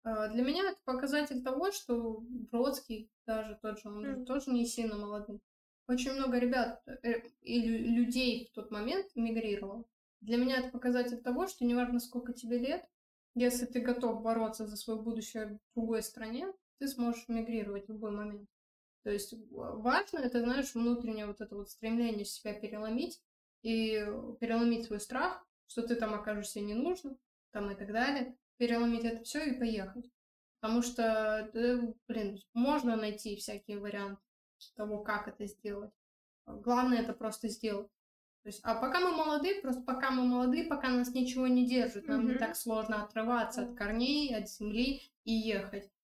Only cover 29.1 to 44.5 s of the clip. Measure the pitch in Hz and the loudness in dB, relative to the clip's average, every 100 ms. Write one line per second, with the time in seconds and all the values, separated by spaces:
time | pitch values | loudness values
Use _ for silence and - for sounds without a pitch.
29.1 | 226 - 294 311 254 233 214 190 240 - | -2 -4 -2 -2 0 0 0 -4 -10 -14
30.1 | _ _ _ _ _ 220 240 240 - 226 | _ _ _ _ _ 2 2 2 2 4
31.1 | 220 214 214 214 226 240 247 233 - - | 4 2 0 -2 2 2 4 0 -6 -6
32.1 | 226 208 202 - 233 269 294 247 220 214 | -2 -2 -6 -4 2 4 4 4 2 0
33.1 | 208 214 202 - 202 - 208 202 202 196 | -4 -6 -6 -6 -8 -8 -8 -6 -6 -6
34.1 | 196 _ _ _ _ - - 214 208 214 | -8 _ _ _ _ -20 -8 -4 -4 -2
35.1 | 208 208 - 202 - 208 202 214 _ _ | -4 -4 -8 -10 -8 -8 -8 -10 _ _
36.1 | _ _ _ - 202 233 247 254 233 233 | _ _ _ -14 -6 2 4 4 4 2
37.1 | 226 220 214 220 - 220 202 226 _ _ | -4 -6 -4 -6 -4 -4 -4 -6 _ _
38.1 | _ _ _ 208 - 226 226 262 359 359 | _ _ _ -14 -6 -2 0 2 4 4
39.1 | 320 311 294 330 392 262 254 - 254 269 | 4 2 2 2 0 -2 -2 -2 0 2
40.1 | 254 247 247 247 311 339 277 254 247 247 | 4 4 4 4 2 0 0 2 2 2
41.1 | 262 254 254 254 254 240 247 233 202 311 | 0 0 2 4 6 6 4 2 -2 0
42.1 | 277 233 247 226 - 233 220 220 214 208 | 2 4 2 0 -2 -2 -2 0 -2 -2
43.1 | 220 226 240 220 - 240 240 202 226 254 | -2 2 2 0 -2 -6 -4 -2 2 4
44.1 | 294 285 220 196 | 4 2 -2 -4